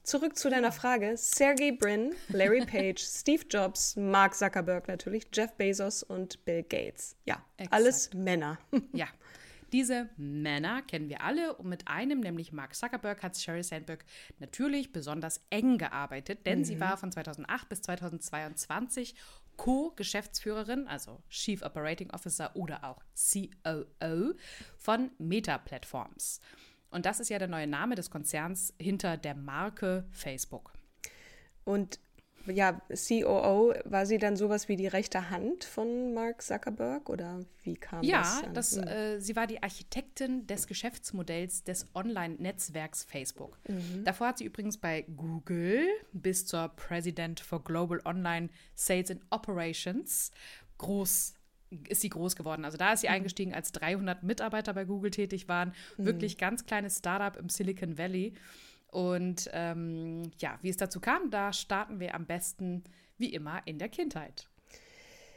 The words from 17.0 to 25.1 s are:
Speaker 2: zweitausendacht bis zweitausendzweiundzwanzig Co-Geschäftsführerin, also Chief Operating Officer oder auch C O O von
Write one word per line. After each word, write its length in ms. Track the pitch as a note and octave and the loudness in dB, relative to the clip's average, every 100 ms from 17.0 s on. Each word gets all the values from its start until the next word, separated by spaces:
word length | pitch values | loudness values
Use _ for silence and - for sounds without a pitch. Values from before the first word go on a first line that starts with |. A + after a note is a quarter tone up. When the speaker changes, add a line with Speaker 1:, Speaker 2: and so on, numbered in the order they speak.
| F#3 | -4
Speaker 2:
zweitausendacht 580 | E3 D#3+ D3 D3 - - | -6 -8 -8 -4 -6 -6
bis 140 | G3 | -8
zweitausendzweiundzwanzig 1300 | - F3 F3 E3 - D3+ D3+ D#3+ - E3+ B3 C4 A#3 - - - - - | -4 -4 -4 -6 -6 -6 -6 -6 -4 -2 -2 -2 -4 -10 -18 -20 -18 -2
Co-Geschäftsführerin, 1300 | - C4 E4 - F#3+ G#3 - - G#3+ G#3+ G#3 B3+ C4+ | 2 4 2 -4 -4 -4 -4 -4 -2 -2 -2 -2 -2
also 380 | C#3+ - B2 - | -6 -10 -16 -10
Chief 320 | - - F#3+ | -4 -2 -2
Operating 480 | - D#3+ D3+ E3+ F3+ | -2 -4 -2 -2 -6
Officer 420 | - F3 - D#3 | -8 -4 -4 -4
oder 300 | - E3 D3 | -4 -6 -6
auch 180 | C3 B2+ - | -10 -12 -8
C 360 | - - G3+ F#3+ - D#3+ | 0 2 2 -2 -6 -4
O 160 | D#3 - - | -4 -6 -6
O 340 | E3 E3 B3+ F4+ - - - - | -2 0 0 -2 -8 -16 -16 -4
von 320 | - A3+ B3+ | 2 2 2